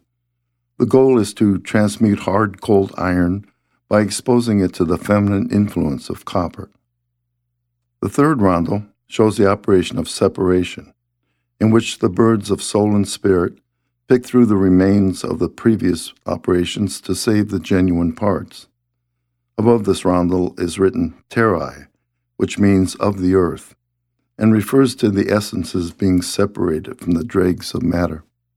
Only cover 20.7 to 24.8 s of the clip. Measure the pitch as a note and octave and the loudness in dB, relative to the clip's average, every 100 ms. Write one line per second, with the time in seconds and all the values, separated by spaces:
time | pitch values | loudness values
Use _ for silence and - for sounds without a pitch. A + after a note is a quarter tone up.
20.7 | E2 F#2+ - D#2+ - - - A2+ E2+ C2+ | 0 0 0 -6 -8 -8 -2 0 0 -4
21.7 | C#2 D2 _ _ _ _ - G2 - G2+ | -12 -20 _ _ _ _ -6 -4 0 2
22.7 | F#2+ F2+ - G#2 F#2+ F#2 F#2+ E2+ C2+ - | 2 0 -2 -4 -2 0 2 0 -4 -14
23.7 | _ _ _ _ _ _ - A2 G#2+ G#2 | _ _ _ _ _ _ 0 2 2 2
24.7 | C3+ | 2